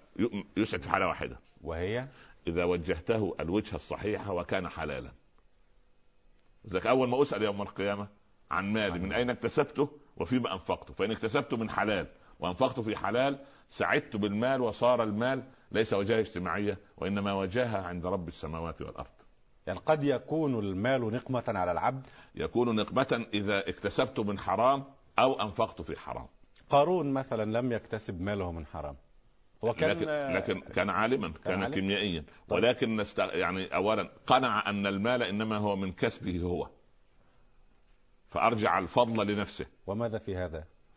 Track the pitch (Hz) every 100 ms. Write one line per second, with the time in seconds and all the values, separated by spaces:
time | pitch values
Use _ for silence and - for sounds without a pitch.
0 | - - 117 101 - - 110 92 95 98
1 | 90 76 62 - - - 73 82 92 120
2 | 135 - - - 87 85 87 87 82 82
3 | - 113 92 - 78 104 - 80 - -
4 | 101 95 98 90 90 98 82 80 78 67
5 | 65 - _ - _ _ _ - _ _
6 | - _ - - _ - - 92 110 131
7 | 127 127 147 104 107 101 98 - 98 101
8 | 104 - _ _ - 87 98 110 101 87
9 | 95 104 123 120 113 - 143 - 143 -
10 | - - - 127 117 95 - 87 - 78
11 | 101 110 104 143 - 120 110 - 104 98
12 | 76 - - - 87 90 131 120 110 98
13 | 95 120 139 139 - - - - 90 139
14 | 147 107 104 104 123 131 120 101 123 120
15 | 110 104 123 131 - - - 104 110 101
16 | 101 113 104 90 90 95 104 98 - -
17 | 92 101 101 98 95 113 120 101 90 87
18 | 90 98 85 - 78 80 82 - - -
19 | - - - _ - - 82 - - 156
20 | 143 123 - 156 147 117 101 92 120 131
21 | 110 123 - 123 117 101 90 85 113 131
22 | - - - - - 117 120 107 104 110
23 | 139 117 110 104 101 98 107 - - -
24 | 131 - 104 98 95 98 127 139 139 -
25 | - - 131 - 107 - 110 - - -
26 | - - - - - - - 143 156 185
27 | 143 131 131 113 107 113 127 110 - 110
28 | - 87 98 104 87 82 76 80 73 69
29 | - - - _ _ - 113 113 156 170
30 | 101 151 143 95 98 92 - - 98 92
31 | 113 127 85 78 - 95 101 117 98 101
32 | 101 80 69 - - 87 117 123 117 110
33 | 101 - 92 90 87 95 92 87 101 110
34 | 87 - - 127 127 107 101 104 98 98
35 | 113 123 95 101 110 107 104 98 95 92
36 | 117 - 98 90 87 82 71 - - -
37 | - - - - - - - _ _ -
38 | - - - - 113 113 104 90 87 127
39 | 117 110 101 104 95 - - - - 104
40 | 117 107 - 90 90 78 80 _ _